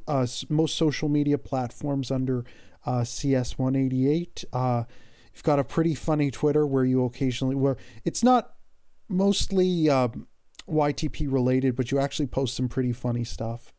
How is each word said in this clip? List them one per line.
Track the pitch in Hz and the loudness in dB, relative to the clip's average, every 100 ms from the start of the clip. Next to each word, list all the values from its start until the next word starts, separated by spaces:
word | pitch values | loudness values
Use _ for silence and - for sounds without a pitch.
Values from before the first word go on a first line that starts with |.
| - | -2
uh, | 139 | 0
s-, | 123 - - | 0 -4 -2
most | 151 160 - | 0 0 2
social | 160 - 151 | 0 2 0
media | 147 147 143 | 2 2 0
platforms | - 131 123 - 147 139 131 | -2 -4 -4 -4 -4 -2 -2
under, | 131 131 127 123 - - - - | -2 0 -2 -4 -14 -20 -10 -4
uh, | 123 | -2
C | 117 - 143 | -2 -2 0
S | 131 123 - | 0 0 -2
one | 131 | 0
eighty-eight. | 135 131 131 135 160 170 - - | 0 0 2 2 0 -2 -10 -6
Uh, | 123 127 120 117 - - - - | -2 0 0 -2 -10 -20 -20 -20
you've | - | -4
got | - 143 | 2 2
a | |
pretty | 135 - 165 143 | 2 0 0 0
funny | - 151 143 | 0 0 0
Twitter | - 151 147 | 0 2 2
where | 147 135 | 2 2
you | 131 127 | 2 2
occasionally, | 123 - 131 123 131 135 | 0 -2 -2 -2 -2 0
where | 139 131 - - | 0 -2 -8 -8
it's | 170 - | -6 2
not | 247 247 - - - - - - - | 4 4 2 -10 -20 -20 -20 -20 -6
mostly, | 185 196 196 - 190 185 175 151 | 0 2 2 2 2 2 4 4
uh, | 135 123 - - - _ - - | 4 2 -2 -14 -20 _ -20 -2
Y | 151 147 | 0 2
T | 143 151 | 0 -2
P | - 147 | -2 0
related, | 131 127 131 131 | 2 2 2 2
but | 123 120 | 0 0
you | 139 | 0
actually | 143 - 143 | 0 -2 -2
post | - 135 | -2 -4
some | - 127 | -2 -2
pretty | 135 123 | 0 -2
funny | 120 123 120 | -2 -2 -2
stuff. | 117 - 117 117 - | -4 -4 -6 -8 -12